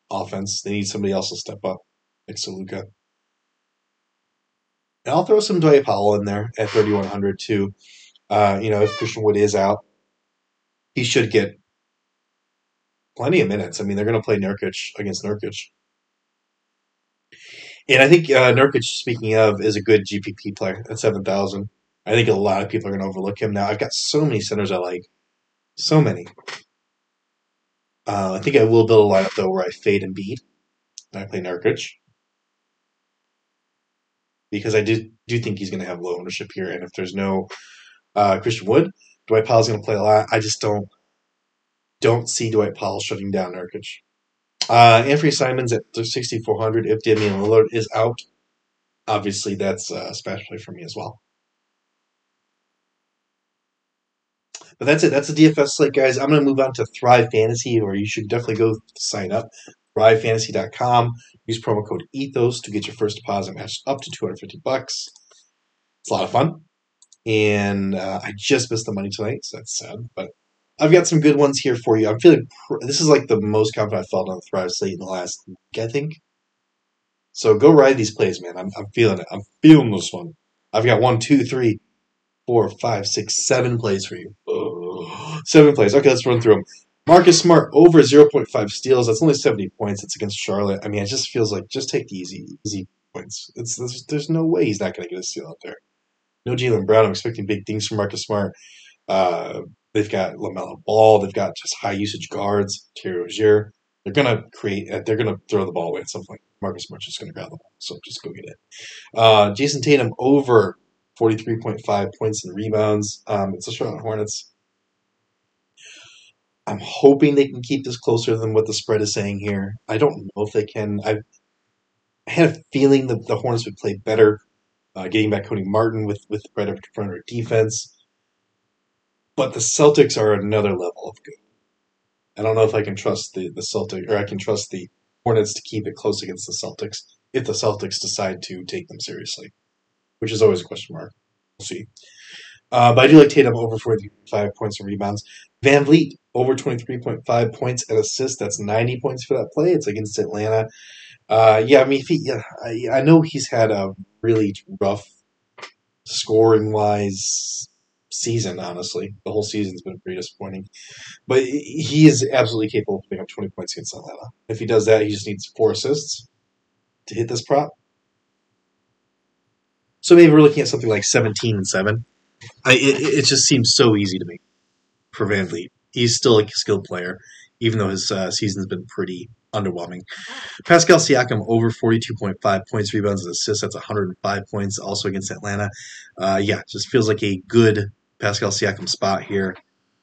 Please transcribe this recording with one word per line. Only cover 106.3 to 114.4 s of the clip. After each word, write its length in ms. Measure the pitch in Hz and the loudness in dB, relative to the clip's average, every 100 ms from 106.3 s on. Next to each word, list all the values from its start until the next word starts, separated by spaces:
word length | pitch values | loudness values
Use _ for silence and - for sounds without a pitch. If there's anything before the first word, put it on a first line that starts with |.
| 104 _ _ | -20 _ _
Marcus 220 | 98 90 | -10 -10
Smart 220 | - - - | -14 -16 -14
is 120 | - | -14
gonna 160 | 107 | -14
grab 160 | - 90 | -16 -16
the 80 | 80 | -18
ball, 160 | _ _ | _ _
so 200 | - 87 - | -16 -16 -16
just 180 | - | -16
go 80 | - | -16
get 140 | - - | -16 -20
it. 120 | - _ - - - - | -20 _ -20 -20 -20 -12
Uh, 400 | 113 113 107 101 | 2 6 6 4
Jason 280 | 101 143 143 | 2 -2 -2
Tatum 320 | 120 139 113 - | 2 2 2 -2
over 600 | 131 143 127 117 98 - _ _ _ _ | 2 2 4 4 4 -4 _ _ _ _
forty-three 420 | 113 110 - 113 | 0 0 -4 -6
point 220 | 113 101 - | -6 -8 -4
five 220 | 101 98 - | -2 -4 -6
points 280 | 110 107 92 | -6 -6 -10
and 100 | 92 | -8
rebounds. 680 | 110 107 107 107 104 - - | -4 0 0 0 -4 -10 -6
Um, 260 | 104 98 | -4 -4
it's 120 | 95 - | -6 -10
the 80 | |
Charlotte 260 | 120 117 - | -6 -6 -6
Hornets. 540 | 113 107 107 - | -8 -6 -6 -10